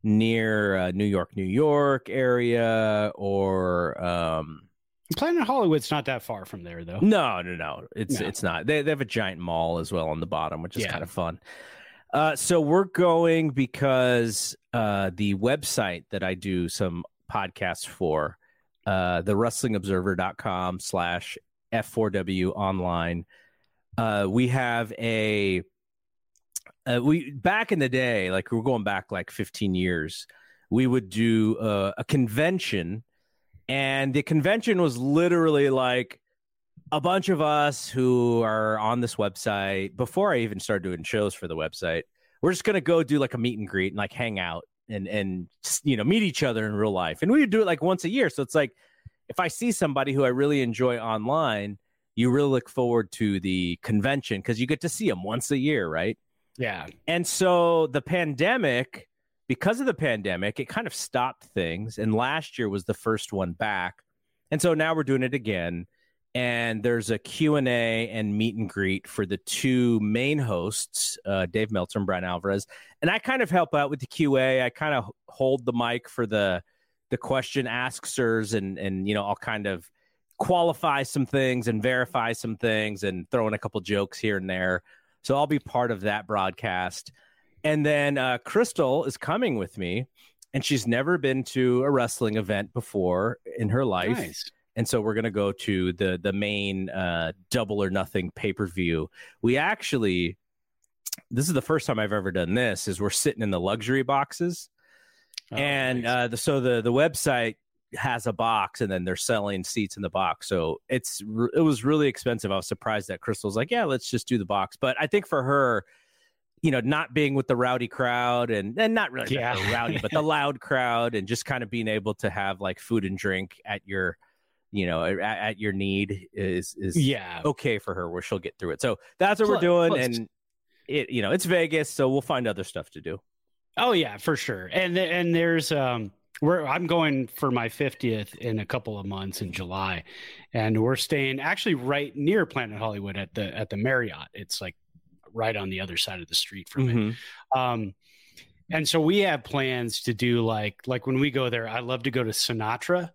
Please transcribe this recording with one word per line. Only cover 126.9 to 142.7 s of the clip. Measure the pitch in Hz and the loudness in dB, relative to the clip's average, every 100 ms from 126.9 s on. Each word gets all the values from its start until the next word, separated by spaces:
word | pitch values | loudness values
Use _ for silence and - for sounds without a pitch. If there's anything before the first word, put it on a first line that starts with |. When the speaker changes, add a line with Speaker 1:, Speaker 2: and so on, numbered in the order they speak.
| 120 | 2
Speaker 2:
Yeah. | 135 131 95 - - | 2 0 -6 -6 -4
Speaker 1:
okay | 104 139 107 | -2 -2 -4
for | - | -4
her, | 92 87 | -6 -6
where | 90 | -6
she'll | - 98 | -6 -6
get | 90 _ | -6 _
through | 90 | -6
it. | 76 | -2
So | 127 104 - _ | -2 -4 -8 _
that's | 190 208 | 2 4
what | 214 | 2
we're | 208 | 4
Speaker 2:
Plus, | |
Speaker 1:
doing. | 175 175 170 | 4 4 4
Speaker 2:
plus | 131 127 | 2 0
Speaker 1:
And | 117 113 _ _ _ _ _ - | -2 -8 _ _ _ _ _ -6
it, | 147 120 | -4 -2
you | 123 | -2
know, | 101 | 0
it's | 175 175 | 0 2
Vegas, | 180 165 156 147 | 2 2 0 -2
so | - 131 | 0 2
we'll | 135 | 2
find | - 139 117 | 0 -2 0
other | 98 | -4
stuff | 92 - 73 | -6 -10 -12
to | 78 | -12
do. | 80 95 _ _ _ _ _ - | -10 -10 _ _ _ _ _ -2
Speaker 2:
Oh, | 247 | 2
yeah, | 196 139 104 | 2 0 -2
for | - 147 | -2 -2
sure. | - 101 92 | -2 -6 -4
And, | 175 185 175 | -2 0 0
and | 180 175 170 165 | 0 0 2 4
there's, | 170 165 151 | 4 2 0
um, | 147 131 120 104 _ _ - | 0 0 -2 -6 _ _ 0
we're, | 147 175 147 | 2 2 0
I'm | 156 175 | -2 2
going | 170 156 135 120 | 2 4 2 -2
for | - 139 | -2 0
my | 123 117 | 0 -2
fiftieth | - 139 - 123 110 101 - | -2 -4 0 -2 -2 -4 -8
in | 123 107 | -4 -4
a | 104 | -2
couple | 127 110 104 | -4 -4 -8
of | 98 | -8
months | 98 98 - | -6 -8 -6
in | 95 | -8
July, | 92 90 95 95 90 - - - - - | -6 -6 -4 -4 -6 -10 -18 -18 -20 -8
and | 117 110 110 | -2 0 2
we're | 113 131 | 2 0
staying | - 147 135 135 | 0 0 0 -2
actually | 156 202 233 147 | -4 -2 0 0
right | 123 143 143 143 | 0 -2 -2 -2
near | 147 214 156 | 2 2 2
Planet | 139 117 | -2 -4